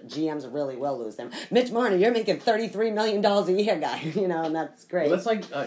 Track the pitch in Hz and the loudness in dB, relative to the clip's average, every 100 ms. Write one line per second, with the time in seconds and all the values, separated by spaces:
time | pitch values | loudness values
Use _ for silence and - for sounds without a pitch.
0 | 135 135 156 151 131 143 139 127 143 127 | -8 -4 -2 -2 -6 -4 -4 -4 -4 -4
1 | 110 101 120 - - 226 247 233 247 185 | -6 -8 -10 -10 0 2 2 2 2 4
2 | 220 240 208 160 - 220 226 190 226 208 | 4 4 0 0 2 0 0 -2 -2 0
3 | 220 208 202 202 175 185 208 165 143 123 | 0 2 4 4 2 2 2 0 -2 -4
4 | 156 180 185 165 160 160 156 - - 175 | -4 -2 0 0 0 -2 -4 -8 -6 0
5 | 151 185 226 220 - 147 | 2 2 0 -2 -2 -6